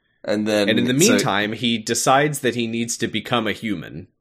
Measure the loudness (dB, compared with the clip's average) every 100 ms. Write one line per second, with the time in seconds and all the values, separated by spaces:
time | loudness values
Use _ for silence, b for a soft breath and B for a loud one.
0 | _ _ -4 -2 0 2 2 2 2 4
1 | 4 4 2 0 -2 -2 -2 -2 -2 0
2 | 4 4 4 0 -2 0 -2 -2 -4 -4
3 | -4 -4 -2 -2 0 -4 -4 -6 -8 -12
4 | -16 _